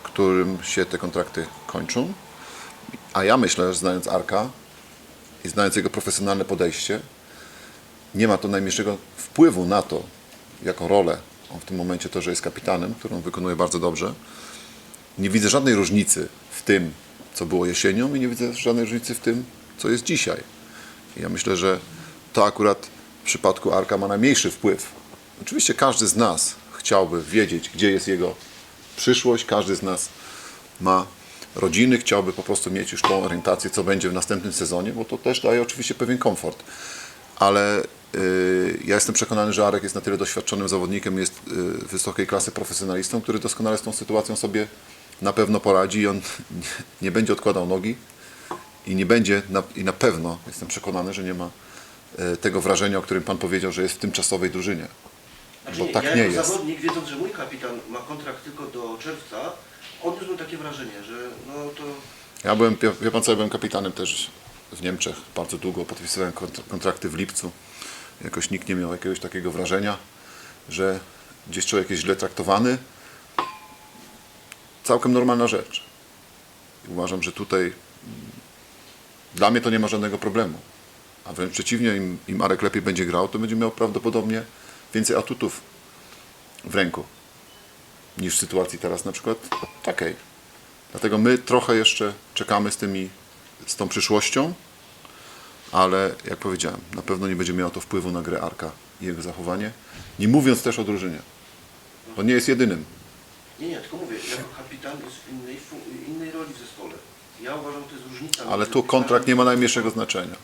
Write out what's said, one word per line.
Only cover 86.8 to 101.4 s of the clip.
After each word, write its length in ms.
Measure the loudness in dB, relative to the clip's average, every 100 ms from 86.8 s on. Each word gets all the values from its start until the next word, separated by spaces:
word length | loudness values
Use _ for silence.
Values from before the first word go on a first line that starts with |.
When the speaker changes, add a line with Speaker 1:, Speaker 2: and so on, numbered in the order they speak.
| 0 -2 -10 -16 -20 -20 -20 -20 -20 -20 -20 -20 -16 -6
Speaker 1:
niż 180 | -2 -2
w 20 |
sytuacji 380 | 0 0 0 -2
teraz 260 | -4 -4
na 80 | -6
przykład 260 | -6 -4 -6 -4 -8 -8 -8
takiej. 340 | -6 -2 -4 -6 -14 -20 -20 -20 -20 -20 -14
Dlatego 280 | -4 0 6
my 200 | 6 6
trochę 380 | 4 4 6 4
jeszcze 360 | 4 2 -2 -4 -8
czekamy 360 | -6 2 2 2
z 60 | -2
tymi, 320 | -2 -2 -6 -10 -20 -20 -20 -12 -8
z 100 | -4
tą 120 | -4
przyszłością, 640 | -2 2 2 2 2 0 -4 -14 -20 -20 -20 -20 -20 -20 -20 -20 -20 -2
ale 420 | 2 4 4 0 -2
jak 140 | -10 -6
powiedziałem, 420 | -4 -2 -4 -6 -10
na 80 | -8
pewno 260 | -4 -2 -2
nie 80 | -2
będzie 160 | -2
miało 180 | -2 -2
to 100 | -4
wpływu 300 | -6 -4 -2
na 100 | -4
grę 180 | -4 -4
Arka 280 | -4 -6 -10 -12 -20 -10
i 40 | -8
jego 160 | -6
zachowanie, 500 | -8 -8 -6 -4 -6 -10 -18 -18 -14 0
nie 100 | 6
mówiąc 340 | 6 6 4
też 160 | 2 -2
o 60 |
drużynie, 340 | -2 -2 -4 -8 -14 -20